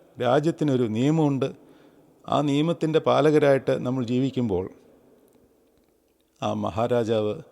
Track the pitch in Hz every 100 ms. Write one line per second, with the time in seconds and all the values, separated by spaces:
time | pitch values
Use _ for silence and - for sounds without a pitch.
0 | _ - 120 139 151 165 151 131 120 107
1 | 135 160 151 135 131 - - - - _
2 | _ _ - 120 147 143 160 165 160 156
3 | 127 123 147 151 147 135 - 131 127 131
4 | 117 123 135 127 120 90 95 - _ _
5 | _ _ _ _ _ _ _ _ _ _
6 | _ _ _ _ 110 107 104 110 117 120
7 | 110 113 107 104 -